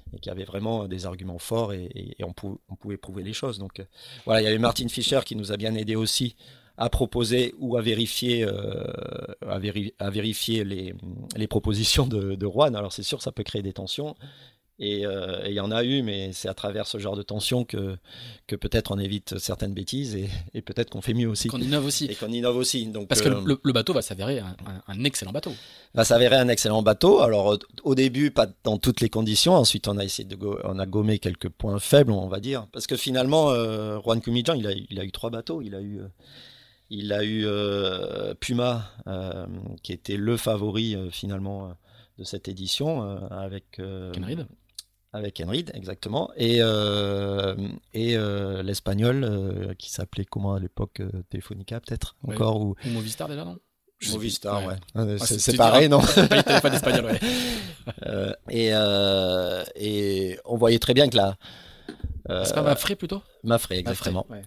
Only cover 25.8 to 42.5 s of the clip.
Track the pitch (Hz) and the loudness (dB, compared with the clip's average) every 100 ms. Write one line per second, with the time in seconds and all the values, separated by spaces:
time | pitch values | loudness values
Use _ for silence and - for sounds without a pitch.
25.8 | - - 110 117 123 131 123 113 110 107 | -8 2 6 8 8 8 6 4 2 4
26.8 | 107 107 196 - 120 104 98 104 - - | 4 6 8 8 8 6 4 2 -2 -6
27.8 | - 131 135 123 147 - 107 - 120 107 | 2 4 4 4 2 4 2 2 -2 0
28.8 | - 113 113 110 110 107 165 185 113 104 | 2 2 2 2 2 4 6 6 6 2
29.8 | - 101 98 - 98 95 101 101 - 95 | -2 -2 -2 -6 -8 -8 -6 -4 -4 -4
30.8 | 95 104 107 107 95 95 - - 113 101 | -2 2 2 2 0 -4 -6 -6 -4 -2
31.8 | - 143 131 101 92 95 120 131 104 123 | 6 8 8 4 0 -4 -4 -6 -6 -10
32.8 | - 127 - 127 131 156 151 120 113 110 | -6 -4 0 2 4 6 6 4 2 -2
33.8 | 107 107 117 113 117 120 120 151 107 98 | -4 -4 2 0 2 0 2 0 0 -4
34.8 | 98 95 95 - 117 117 - 165 110 98 | -6 -8 -8 -6 -8 -8 -6 -8 -6 -8
35.8 | 101 101 98 - - - - - _ _ | -8 -10 -12 -16 -20 -20 -20 -20 _ _
36.8 | - 107 104 101 107 110 104 101 104 101 | -14 -10 -2 0 0 0 0 0 0 0
37.8 | 95 92 92 101 101 98 - 120 123 120 | -2 -2 -6 -4 -6 -6 -4 0 0 0
38.8 | 101 - - 92 92 92 92 92 101 95 | -6 -14 -10 -8 -6 -8 -10 -10 -12 -12
39.8 | - 92 - 101 107 117 - 107 104 104 | -10 -10 -6 -2 0 0 0 -2 0 -2
40.8 | 113 101 92 - 101 98 98 98 95 87 | -2 -2 -6 -8 -8 -6 -6 -8 -10 -16
41.8 | _ _ _ - 95 101 - | _ _ _ -18 -12 -10 -10